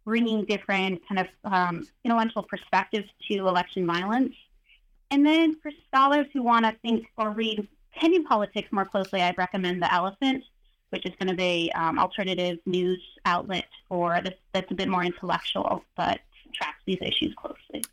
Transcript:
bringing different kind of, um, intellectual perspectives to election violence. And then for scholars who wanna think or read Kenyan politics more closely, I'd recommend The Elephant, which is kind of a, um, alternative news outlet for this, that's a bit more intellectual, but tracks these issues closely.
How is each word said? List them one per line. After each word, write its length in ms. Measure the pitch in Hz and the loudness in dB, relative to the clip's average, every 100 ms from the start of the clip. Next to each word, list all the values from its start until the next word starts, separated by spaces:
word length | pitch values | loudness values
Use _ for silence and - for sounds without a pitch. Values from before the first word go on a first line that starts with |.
| 214 | -2
bringing 400 | 226 233 220 208 | 0 2 0 0
different 560 | 202 - 196 190 175 - | -2 -2 -2 -2 -4 -4
kind 140 | 190 | -2
of, 80 | 185 - 208 | -4 -6 -2
um, 340 | 185 180 170 156 _ 247 | 0 0 -2 -10 _ 0
intellectual 380 | 233 226 214 | 2 0 -2
perspectives 640 | 190 196 - 196 190 214 196 - - | -8 -10 -2 -2 0 -4 -6 -10 -4
to 180 | 202 190 | -2 2
election 400 | 180 175 190 175 | 0 0 -2 -2
violence. 480 | 170 190 240 262 - _ _ _ _ _ _ - | 0 0 0 0 -4 _ _ _ _ _ _ -2
And 140 | 277 294 | 4 6
then 340 | 320 330 311 | 6 4 2
for 80 | 302 294 _ | -6 -16 _
scholars 380 | 269 277 294 285 | 4 4 4 2
who 120 | 269 | 0
wanna 300 | 240 233 226 220 | 2 4 4 0
think 260 | 226 226 226 - | 0 -2 -2 -6
or 140 | 214 | -4
read 360 | 214 226 208 208 _ _ | -2 -4 -4 -8 _ _
Kenyan 300 | - 330 370 | 0 4 4
politics 480 | 294 220 202 214 - | 4 2 0 -4 -4
more 140 | 202 190 | -2 0
closely, 360 | 202 190 190 | -2 -2 0
I'd 160 | 175 180 | 0 0
recommend 440 | 180 196 180 180 | -2 -2 -2 0
The 120 | 175 | 0
Elephant, 520 | 180 185 196 269 262 - _ _ _ _ | 0 0 -2 -2 -2 -6 _ _ _ _
which 140 | 185 185 | -10 -8
is 60 | - | -6
kind 100 | 185 | -4
of 80 | 180 | 0
a, 280 | 180 175 165 | 0 0 -2
um, 280 | - 165 143 | -2 -2 0
alternative 600 | 185 - 185 180 180 170 - | 0 -2 -4 -2 -4 -4 -2
news 360 | 180 180 180 - - 190 | 0 0 -2 -6 -6 -2
outlet 400 | 175 - 185 - - - | -2 -2 -6 -8 -14 -6
for 320 | 180 175 175 | -2 0 0
this, 120 | 185 185 _ | -2 -10 _
that's 180 | 190 185 | -4 -4
a 40 | 180 | -4
bit 120 | 190 | -2
more 160 | 185 | 0
intellectual, 800 | 175 175 180 170 - 196 196 185 - - | -2 -4 -4 -4 -4 -4 -2 -4 -6 -4
but 240 | 170 - _ - - | -2 -2 _ -20 -16
tracks 280 | - 185 - - | -10 -8 -8 -4
these 100 | 190 | -4
issues 300 | - - - - | -2 -2 -2 -4
closely. 480 | - - - - - | -14 -14 -14 -10 -2